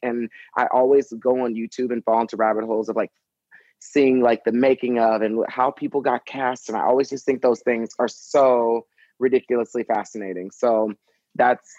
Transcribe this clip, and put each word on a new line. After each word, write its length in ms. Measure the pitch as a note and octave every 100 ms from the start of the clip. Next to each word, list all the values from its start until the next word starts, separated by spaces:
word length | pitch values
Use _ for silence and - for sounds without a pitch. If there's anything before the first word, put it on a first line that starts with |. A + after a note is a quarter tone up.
and 280 | B2 A#2+ A#2 - - -
I 80 | B2
always 460 | B2+ B2+ C#3 C#3
go 280 | A2+ B2+ B2+ B2
on 80 |
YouTube 380 | A2+ A2+ - B2
and 100 | A#2+
fall 160 | A2+ A2+
into 140 | A2+ G#2+
rabbit 300 | A2 G#2+ A2+
holes 240 | A2 A2
of, 60 | A#2
like, 160 | F#2+ _ _ _ _ - _ _
seeing, 420 | - D3 C3+ B2+
like, 220 | B2 A2+ A#2
the 60 |
making 480 | A#2 C3+ C3 B2 A#2+
of 220 | A2+ A2
and 240 | G#2+ A2+ -
how 240 | - B2+
people 300 | - D3 C#3+
got 240 | C3 B2 -
cast, 440 | C#3 B2+ B2+ -
and 80 | A2
I 40 |
always 260 | D#2 C3 C3+
just 160 | C3+ -
think 160 | B2+
those 200 | B2+ A2+
things 300 | - A#2 A2+ -
are 80 | A#2+
so 760 | - - D3 C3+ A#2+ A#2 A#2 - _ _ -
ridiculously 640 | B2+ B2 - A#2+ A2 A#2+
fascinating. 680 | A2+ G#2 G2+ G#2+ G2 F2+ F#2
So 420 | - A#2+ A2 G#2+ G2+ _ _ _ -
that's, 380 | B2 A#2+ -